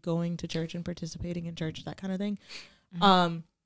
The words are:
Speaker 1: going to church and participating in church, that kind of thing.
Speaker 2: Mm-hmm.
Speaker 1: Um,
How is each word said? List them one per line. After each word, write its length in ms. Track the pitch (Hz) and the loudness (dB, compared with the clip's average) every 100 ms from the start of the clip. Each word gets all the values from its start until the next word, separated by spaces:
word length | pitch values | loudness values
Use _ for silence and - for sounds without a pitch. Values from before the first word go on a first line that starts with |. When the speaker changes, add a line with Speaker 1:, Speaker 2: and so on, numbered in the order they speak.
Speaker 1:
going 380 | 175 170 170 170 | -2 0 0 -2
to 100 | 165 | -4
church 260 | 165 165 | -4 -4
and 100 | 175 175 | -6 -6
participating 580 | 170 165 - 175 175 | -6 -8 -8 -6 -6
in 100 | 170 | -6
church, 300 | 165 160 - | -6 -6 -6
that 140 | - - | -10 -8
kind 140 | 190 | -4
of 40 | 185 | -2
thing. 200 | 202 202 - - - _ _ | -2 -4 -8 -18 -18 _ _
Speaker 2:
Mm-hmm. 80 | 175 | 4
Speaker 1:
Um, 420 | 196 185 175 165 - _ | 8 8 6 0 -8 _